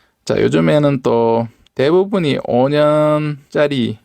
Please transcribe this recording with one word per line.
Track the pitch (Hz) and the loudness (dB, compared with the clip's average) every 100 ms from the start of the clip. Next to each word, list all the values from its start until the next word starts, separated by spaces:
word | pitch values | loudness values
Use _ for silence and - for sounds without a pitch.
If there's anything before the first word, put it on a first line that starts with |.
| _ _ | _ _
자, | - 104 | -4 0
요즘에는 | 110 151 165 151 143 139 | 0 0 2 2 0 0
또 | 123 117 117 113 117 - _ | 0 0 0 0 -4 -10 _
대부분이 | - 135 180 196 202 156 131 | -4 0 2 0 -2 -2 -4
오 | - 120 131 | -2 0 0
년짜리 | 147 151 151 151 151 151 143 - 156 147 139 110 110 | 2 2 2 2 0 -2 -8 -6 -2 0 0 -4 -6